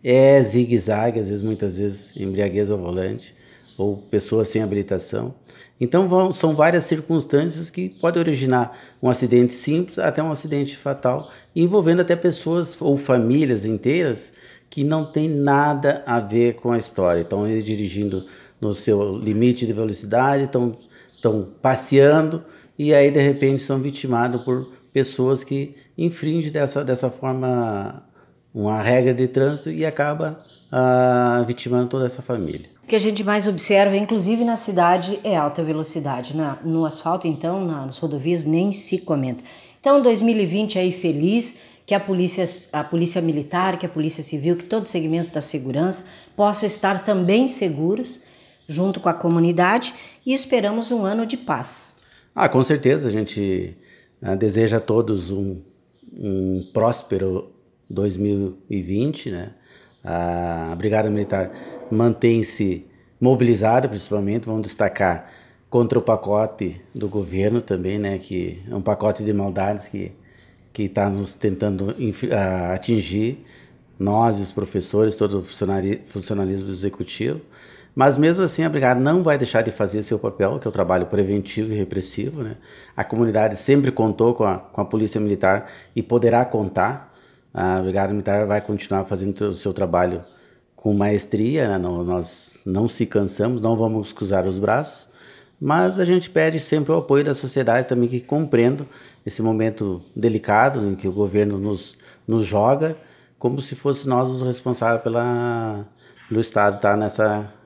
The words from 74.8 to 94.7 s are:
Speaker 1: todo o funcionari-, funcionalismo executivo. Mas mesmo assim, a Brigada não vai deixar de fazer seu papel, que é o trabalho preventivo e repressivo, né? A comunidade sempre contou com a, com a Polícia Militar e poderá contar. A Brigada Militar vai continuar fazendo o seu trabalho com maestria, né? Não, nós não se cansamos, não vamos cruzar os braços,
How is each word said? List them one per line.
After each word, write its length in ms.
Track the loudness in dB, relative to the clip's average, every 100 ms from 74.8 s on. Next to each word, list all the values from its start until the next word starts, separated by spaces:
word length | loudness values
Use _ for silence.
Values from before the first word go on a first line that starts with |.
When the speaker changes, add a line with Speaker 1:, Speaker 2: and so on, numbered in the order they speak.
| -2 2 2 2
Speaker 1:
todo 220 | 0 0
o 20 |
funcionari-, 600 | -6 -6 -2 0 -2 -4 -8
funcionalismo 640 | -12 -6 -4 -2 -4 -6
executivo. 720 | -6 -6 -6 -10 -6 -4 -6 -10 -20 -20 -20 -12
Mas 240 | 4 4 6
mesmo 280 | 4 4 0
assim, 180 | 0
a 60 | -2
Brigada 300 | 2 2 4
não 240 | 4 4
vai 140 | 4 2
deixar 240 | 2 0
de 100 | 0
fazer 320 | -2 -2 -2
seu 160 | -2 -2
papel, 380 | -2 0 0 0
que 80 | -4
é 20 |
o 20 |
trabalho 360 | -2 0 2 2
preventivo 680 | 0 2 0 -2 -6 -4
e 20 | -2
repressivo, 680 | -2 -4 -6 -8 -8 -6
né? 120 | -10 -12 -18 -20 -12 -8
A 80 |
comunidade 540 | -4 0 2 4 2 0
sempre 340 | 2 4 4
contou 420 | 2 0 4 2
com 120 | 2 0
a, 120 | -2
com 220 | -6 -6
a 60 | -2
Polícia 340 | -2 -2 0
Militar 500 | -2 2 2 2 -2 -20 -8
e 80 | -6
poderá 440 | 0 2 4 4 2
contar. 680 | -2 -2 0 -2 -2 -14 _ _ _ _
A 280 | -4 -2 0
Brigada 320 | 0 0 0
Militar 320 | -2 0 0 2
vai 160 | 0
continuar 440 | -2 -6 -2 -4 -2
fazendo 440 | -4 -4 -4 -4
o 60 | -4
seu 180 | -6
trabalho 480 | -2 0 2 0 -2 -10 _ _ _ _ _
com 180 | 0
maestria, 720 | 2 2 0 0 -2 0 0 0
né? 100 | 0
Não, 240 | -2 -4
nós 560 | -2 -2 -4 -10 -14 -12
não 240 | -4 0 0
se 160 | -2 -2
cansamos, 520 | 0 -2 -2 -2 0
não 160 | 0 0
vamos 380 | 0 -2 -6
cruzar 320 | -8 -2 0 0
os 140 | -2
braços, 500 | 0